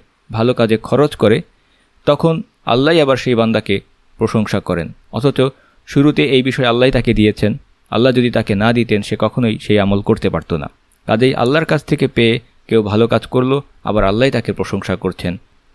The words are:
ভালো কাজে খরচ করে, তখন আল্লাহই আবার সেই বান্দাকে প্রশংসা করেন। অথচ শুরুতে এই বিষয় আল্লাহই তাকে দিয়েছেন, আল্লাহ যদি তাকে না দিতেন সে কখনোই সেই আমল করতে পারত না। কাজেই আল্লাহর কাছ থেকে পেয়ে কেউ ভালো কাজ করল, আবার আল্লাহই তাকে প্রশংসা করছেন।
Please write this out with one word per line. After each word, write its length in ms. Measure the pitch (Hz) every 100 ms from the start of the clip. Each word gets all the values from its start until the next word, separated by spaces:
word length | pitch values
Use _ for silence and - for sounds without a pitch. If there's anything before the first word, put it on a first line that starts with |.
| _ _ -
ভালো 220 | 110 120
কাজে 240 | 127 113 110
খরচ 380 | - 123 151 -
করে, 260 | 104 139 - _ _ _ _ _ -
তখন 360 | 147 165 160 - _ -
আল্লাহই 360 | 120 143 165
আবার 160 | 139 127
সেই 180 | 131 113
বান্দাকে 440 | 113 110 - 98 - _ _ -
প্রশংসা 420 | 113 113 104 104
করেন। 340 | - 87 80 - _
অথচ 300 | 117 139 131 131 - _ _ -
শুরুতে 360 | 139 147 143
এই 200 | 147 131
বিষয় 220 | 131 123 123
আল্লাহই 260 | 120 127
তাকে 220 | 131 120
দিয়েছেন, 440 | 104 107 - 104 139 - _ -
আল্লাহ 240 | 110 127
যদি 180 | 123 120
তাকে 240 | 110 117 101
না 180 | 110
দিতেন 280 | 120 113 107
সে 140 | 101 107
কখনোই 380 | 110 - 117 110
সেই 180 | - 104
আমল 220 | 98 101
করতে 280 | - 107 98
পারত 240 | 85 -
না। 160 | 82 69 _ _ _ -
কাজেই 280 | 110 127 -
আল্লাহর 300 | 120 151 160
কাছ 200 | 151 -
থেকে 220 | 147 135
পেয়ে 320 | - 117 120 - _ -
কেউ 160 | 113
ভালো 240 | 101 104 117
কাজ 180 | 117 -
করল, 340 | 127 127 139 - _
আবার 200 | - 104
আল্লাহই 280 | 98 107 135
তাকে 220 | 120 113
প্রশংসা 420 | 95 92 98 - 92
করছেন। 420 | 95 - 90 92 _ _ _